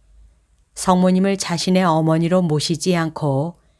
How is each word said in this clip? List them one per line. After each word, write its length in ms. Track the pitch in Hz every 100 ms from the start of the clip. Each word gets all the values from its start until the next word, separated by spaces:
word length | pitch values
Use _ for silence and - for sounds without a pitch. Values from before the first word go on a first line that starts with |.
| _ - - _ _ _ _ -
성모님을 600 | 190 185 185 185 196 196
자신의 460 | - 165 - 185
어머니로 580 | 185 - 160 160 165 185
모시지 540 | 175 151 - 156 185 175
않고 640 | 160 160 151 135 170 - _ _